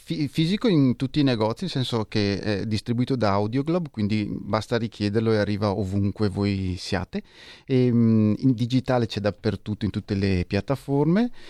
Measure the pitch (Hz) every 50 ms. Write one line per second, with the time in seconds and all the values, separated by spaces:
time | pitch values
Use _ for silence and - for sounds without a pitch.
0 | - - 165 165 147 131 - - 160 160 202 214 - 240 180 151 139 127 117 -
1 | 139 127 - 151 143 139 123 107 110 107 117 - 190 165 - 139 123 - 123 113
2 | 104 - - 110 101 101 101 - - 104 104 95 101 113 107 110 - - 120 117
3 | 127 - 139 123 110 104 98 101 104 110 113 135 143 160 165 180 170 143 - 113
4 | 104 98 107 107 104 104 110 - - - 101 107 107 - 123 113 117 110 - -
5 | 104 104 101 117 113 113 110 107 101 101 107 98 107 104 95 104 101 92 95 101
6 | 98 101 92 - 107 101 95 98 101 101 101 95 95 92 90 90 - - - 90
7 | 85 - - 202 - - - - - - - - - - 135 127 127 123 117 120
8 | 117 113 113 110 107 107 104 - - 131 127 110 123 117 127 131 - - 127 123
9 | 117 - - 107 101 104 95 - - 110 101 - - - 104 - - 104 - 104
10 | - - 104 101 98 98 95 90 90 - 104 101 - - 139 - - - 139 139
11 | 151 156 170 208 240 240 - - - -